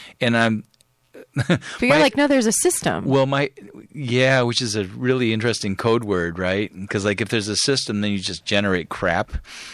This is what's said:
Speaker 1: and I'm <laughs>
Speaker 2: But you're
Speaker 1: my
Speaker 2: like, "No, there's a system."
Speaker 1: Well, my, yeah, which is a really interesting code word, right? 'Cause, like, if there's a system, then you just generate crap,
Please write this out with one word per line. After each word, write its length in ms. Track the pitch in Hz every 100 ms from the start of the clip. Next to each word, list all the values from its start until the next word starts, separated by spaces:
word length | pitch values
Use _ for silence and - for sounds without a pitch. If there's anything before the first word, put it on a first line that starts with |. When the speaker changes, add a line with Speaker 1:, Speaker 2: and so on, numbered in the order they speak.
| - -
Speaker 1:
and 160 | 123 117
I'm 300 | 113 110 - _ _ _ _ - - -
<laughs> 120 | -
Speaker 2:
But 120 | 175 - -
you're 80 | 247
Speaker 1:
my 100 | 294
Speaker 2:
like, 160 | 294 -
"No, 120 | 285
there's 180 | 269 220
a 60 |
system." 540 | 208 359 - 170 87 -
Speaker 1:
Well, 200 | 135 135
my, 240 | 139 143 - - - -
yeah, 520 | - 131 123 131 135
which 180 | 120 117
is 140 | 120 104
a 100 | 95
really 480 | 120 127 131 117
interesting 420 | 110 117 107 104 95
code 280 | 117 113
word, 340 | 110 92 85 85
right? 340 | 92 95 107 82 101
'Cause, 120 | 110 101
like, 160 | 98
if 80 | 107
there's 180 | 117 104
a 80 | 101
system, 460 | - 135 - 104
then 100 | 104
you 80 | 101
just 260 | 92 87 -
generate 440 | 101 101 92 -
crap, 420 | - 92 85 110 - - - -